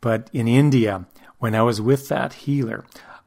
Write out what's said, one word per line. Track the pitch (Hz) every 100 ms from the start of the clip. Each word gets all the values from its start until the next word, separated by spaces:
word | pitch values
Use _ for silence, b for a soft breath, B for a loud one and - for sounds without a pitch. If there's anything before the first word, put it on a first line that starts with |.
But | 117 110 113
in | - 113
India, | 123 147 135 110 95 92 - B B
when | 117
I | 110
was | 117 110
with | 107 135 135
that | - 131
healer, | - - 143 117 - - B B B